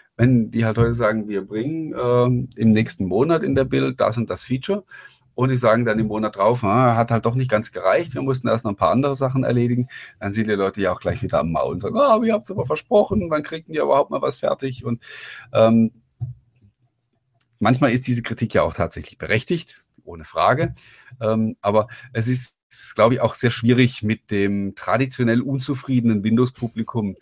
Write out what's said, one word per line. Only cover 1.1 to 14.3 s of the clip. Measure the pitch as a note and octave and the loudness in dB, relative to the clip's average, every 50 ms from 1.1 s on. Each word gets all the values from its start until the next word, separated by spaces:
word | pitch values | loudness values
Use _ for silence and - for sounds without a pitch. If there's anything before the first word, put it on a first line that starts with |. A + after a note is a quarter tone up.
| G#2+ A2 G#2 G#2+ | 0 0 -4 -4
wir | G#2 G2 F#2+ | -4 -6 -6
bringen, | G2 G#2 A2 A#2+ D3 D#3+ D#3+ D#3+ D3+ - - | -6 -6 -6 -4 -4 -4 -6 -6 -8 -6 -4
ähm, | B2+ B2 B2 B2 B2 B2 B2 B2 C3 B2+ - | 0 2 2 4 4 2 2 0 -2 -4 -4
im | - A#2 A2+ G#2+ | 2 4 4 6
nächsten | A2 A2 - - - G2 | 4 2 0 -2 -6 -4
Monat | F#2 F2+ G#2+ C#3 D#3+ E3+ D#3+ - | 0 2 2 2 4 2 0 0
in | C3+ C#3 | 0 0
der | C3 C3+ | 0 0
Build | C3+ C3+ C3+ C3+ C3+ B2+ - | 0 0 0 0 0 0 0
das | - - A2+ A#2+ | 0 0 0 0
und | A2 - | -4 -4
das | F#2 - - | -4 -6 -4
Feature | - B2 C3 - - G3 G#3 - _ - - - - _ _ _ _ - | -4 -4 -4 -2 -2 -4 -4 -4 _ -20 -20 -20 -20 _ _ _ _ -4
und | - B2 C3 | -2 0 0
die | C3 | 2
sagen | B2 B2+ A2 A2 A#2 A#2+ | 2 4 4 4 4 2
dann | A2+ G#2+ A2 | 0 0 0
im | A2 G#2+ | 0 -2
Monat | G#2 G#2+ G#2+ G#2+ - | -2 -2 -4 -4 -2
drauf, | G2 G2 A2 B2 B2 A2+ | 2 2 2 2 2 2
ah, | G2 G#2 B2 C3 B2 A2+ | 2 4 4 4 4 4
hat | A2+ A#2 - | 2 2 2
halt | A#2+ A2 - | 0 0 0
doch | A#2 A#2 | 0 -2
nicht | C3 C3 B2+ | -2 -2 0
ganz | A2 G#2+ A2+ - - | 0 0 -2 -2 -6
gereicht, | F#2 - F#2 - E3 E3+ - C3+ | -2 0 2 2 2 0 -2 -6
wir | C#3+ | -6
mussten | C3+ C3+ C3 B2+ B2+ A#2+ | -2 -2 -2 -2 0 -2
erst | A2 A2+ - | -2 0 -2
noch | A2 G2 | -4 -2
ein | |
paar | - F#2+ E2 | 0 2 2
andere | F#2 B2 C#3 C#3+ C#3 | 2 2 0 0 -2
Sachen | C3 C3+ B2+ C3 C3 B2+ | -2 -2 -2 -2 -2 0
erledigen, | - B2 B2 A#2+ A#2+ B2 B2 B2 - - - - - - - | 0 2 2 2 2 0 -2 -2 -4 -8 -18 -20 -20 -16 -8
dann | G2+ G2 G2 | -8 -4 -2
sind | A2 A2 A2 | -2 0 0
die | G#2+ | 0
Leute | G2 G2 F#2+ - G#2 G2 | 0 0 -2 0 0 -2
ja | F2+ F2 | -2 -2
auch | - | -2
gleich | - F2 F2 - - | -2 -4 -4 -2 -4
wieder | - - D#2 | -2 0 0
am | C#2+ E2 E2 | 0 0 -2
Maul | C#2+ B1+ B1+ E2 | -2 -2 -2 -4
und | - | -4
sagen, | - - - | -6 -4 0
ah, | A3 C#4+ C#4 A3 | 2 4 4 4
aber | G#3+ A#3+ | 2 2
ihr | A3 A3 | 0 0
habt's | G#3 - - | -2 -4 -6
aber | F#3+ G3+ E3 | -8 -6 -4
versprochen, | C3 D3+ D#3+ - - B3 G#3 G3 - G3 G#3+ F3+ E3+ | -4 -4 -6 -4 0 2 2 2 2 0 -2 -2 -2
wann | D#3 D3+ D3 | -2 -4 -4
kriegen | - D#3+ D#3+ E3 - D#3+ | -6 -10 -12 -12 -8 -4
die | D3+ | -2
überhaupt | D3 C#3+ C#3 C#3 - - | 0 2 2 2 2 0
mal | C#3+ C#3 | -2 -4
was | C#3 C3+ | -2 -2